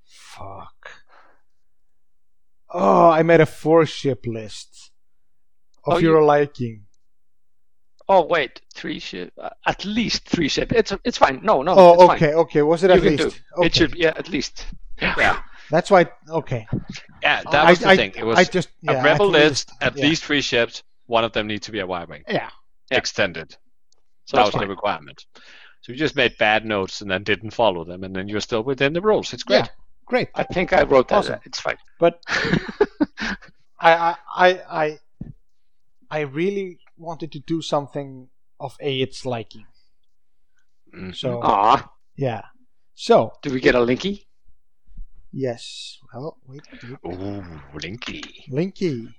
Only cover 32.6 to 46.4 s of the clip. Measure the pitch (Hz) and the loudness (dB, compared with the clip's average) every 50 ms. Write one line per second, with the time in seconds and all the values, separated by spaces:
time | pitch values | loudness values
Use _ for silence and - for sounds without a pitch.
32.6 | - - - - 415 - - - 302 - _ - 214 - 202 - - - _ - | -4 -8 -4 -4 -4 -4 -2 -6 -6 -6 _ -10 -8 -8 -8 -10 -14 -20 _ -20
33.6 | - - _ _ - 165 165 170 170 165 175 - - - - - 180 180 185 180 | -20 -20 _ _ 4 4 4 4 2 -2 -2 -4 -12 -12 -2 2 4 4 4 2
34.6 | - - 175 165 156 151 156 - _ - - - - - - - - - - - | -6 -10 -6 -4 -4 -4 -4 -10 _ -20 -20 -18 -18 -18 -18 -20 -20 -20 -20 -20
35.6 | - - - - _ - - - - - 156 156 151 139 131 151 175 196 202 202 | -20 -20 -20 -20 _ -20 -20 -20 -16 -10 -6 -6 -6 -6 -4 -4 -4 -2 -2 -4
36.6 | 196 185 175 - _ _ _ - 165 165 165 147 170 151 - 151 131 - 165 165 | -8 -8 -12 -18 _ _ _ -18 -14 -14 -12 -12 -12 -14 -14 -16 -8 -6 -6 -6
37.6 | 147 - 165 147 143 131 - 147 139 139 135 127 127 _ _ _ _ _ _ _ | -4 -4 -4 -4 -4 -6 -10 -12 -12 -10 -16 -20 -20 _ _ _ _ _ _ _
38.6 | 147 131 - - - 147 135 131 131 123 - - - 131 123 113 110 - - - | -14 -14 -14 -8 -6 -6 -2 -2 -4 -6 -6 -12 -8 -8 -8 -8 -10 -14 -18 -20
39.6 | - - - - _ _ _ _ _ - - _ _ _ _ - - _ _ - | -20 -20 -20 -20 _ _ _ _ _ -20 -20 _ _ _ _ -20 -20 _ _ -20
40.6 | - _ _ _ _ - - 180 190 - 180 - - 131 120 120 117 - 113 98 | -20 _ _ _ _ -20 -18 -16 -14 -14 -12 -8 -6 -6 -6 -2 -2 0 2 2
41.6 | 101 110 127 - - - - - - - - - 139 127 113 104 - - - - | 4 4 2 2 0 -10 -20 -20 -20 -20 -10 -6 -6 -6 -6 -6 -12 -18 -20 -20
42.6 | - _ - - _ - _ - - - 233 175 117 - - - - 143 131 127 | -20 _ -20 -20 _ -20 _ -14 0 2 4 4 4 0 -8 -12 -8 -6 -6 0
43.6 | 123 143 123 123 120 117 127 123 - 190 202 202 - _ _ - - - - - | 2 2 4 4 2 2 0 -2 -4 -8 -8 -8 -14 _ _ -20 -20 -20 -20 -20
44.6 | _ - - - - - - - - - - - - - - 139 131 127 117 117 | _ -20 -20 -20 -20 -18 -14 -14 -12 -12 -14 -18 -18 -14 -8 -6 -6 -6 -6 -8
45.6 | - - - - - - - - - - - 120 139 160 - _ | -12 -18 -18 -16 -18 -18 -20 -20 -20 -20 -16 -14 -14 -14 -14 _